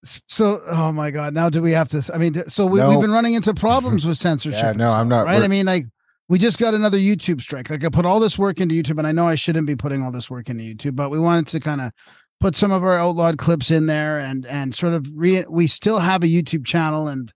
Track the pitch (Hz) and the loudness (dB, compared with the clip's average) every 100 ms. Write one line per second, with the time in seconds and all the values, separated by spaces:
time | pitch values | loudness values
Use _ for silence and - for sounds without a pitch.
0 | - - _ - 214 202 160 165 160 156 | -10 -12 _ 0 0 0 -2 -2 0 -2
1 | 151 147 147 151 170 160 165 160 151 151 | -4 -4 -4 0 0 2 2 2 0 -2
2 | 139 165 165 156 - - 196 190 - - | -4 -2 0 -2 -6 -2 2 4 6 4
3 | 214 220 233 233 208 208 220 247 254 214 | 4 2 2 0 0 0 2 2 2 0
4 | 156 156 180 151 156 110 113 107 117 110 | 0 -2 0 -2 -2 -2 0 2 2 2
5 | 117 120 110 196 202 196 190 185 123 _ | 2 2 4 2 2 2 2 0 -4 _
6 | _ _ _ 175 226 185 233 214 214 196 | _ _ _ 2 2 2 0 2 2 2
7 | 196 202 - 156 - 139 123 156 160 156 | 2 0 -2 -4 -4 -12 -8 -4 -2 2
8 | 175 202 220 - 196 185 185 160 139 151 | 2 4 2 2 -2 0 0 0 0 -2
9 | 156 160 170 160 - 165 151 139 147 139 | -2 0 0 0 -2 -2 -2 -4 -4 -4
10 | 131 123 120 127 120 117 113 110 143 131 | -6 -8 -10 -12 -10 -10 -10 -8 -8 -4
11 | 143 151 170 170 151 165 147 143 123 - | -4 0 2 2 0 -4 -4 -6 -8 -12
12 | _ - _ _ 196 151 208 190 185 180 | _ -20 _ _ -2 2 2 2 2 2
13 | 175 170 165 160 - 170 127 160 156 151 | 2 2 0 2 0 0 2 2 2 0
14 | 151 151 135 135 127 143 135 120 175 170 | -2 -4 -6 -8 -6 -6 -6 -2 -2 -2
15 | 139 151 170 185 - 165 165 - 208 220 | -4 -2 2 2 0 0 0 2 0 0
16 | 175 190 170 170 160 165 123 170 160 156 | 2 2 2 2 0 -4 -2 -2 0 -2
17 | 151 135 120 | -4 -6 -10